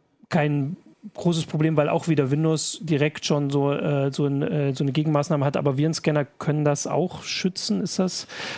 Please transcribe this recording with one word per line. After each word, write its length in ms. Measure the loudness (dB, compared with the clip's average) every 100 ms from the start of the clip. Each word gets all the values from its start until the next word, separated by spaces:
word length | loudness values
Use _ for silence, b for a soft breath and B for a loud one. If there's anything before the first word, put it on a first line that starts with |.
| _ _ -2
kein 480 | 0 2 2 -2 -6 -14 -20 -18
großes 320 | -2 0 0 -2
Problem, 300 | 0 2 4
weil 120 | 2
auch 200 | 0 2
wieder 240 | 2 4
Windows 480 | 2 2 2 -2 -6
direkt 420 | -2 2 2 0
schon 240 | -2 0 2
so, 240 | 0 0
äh, 380 | 0 0 0 0
so 140 | 0 0
ein, 160 | 0
äh, 320 | 0 0 -2
so 80 | 0
eine 80 | 0
Gegenmaßnahme 540 | 0 2 0 2 0
hat. 120 | 0 2
Aber 200 | 0 2
Virenscanner 480 | 0 0 0 0
können 400 | -2 _ -2 2
das 240 | 2 0 0
auch 340 | -2 -2 -6
schützen, 580 | -10 -4 -4 -2 -2 -2
ist 200 | -2 -2
das? 260 | -2 -2 -10 B B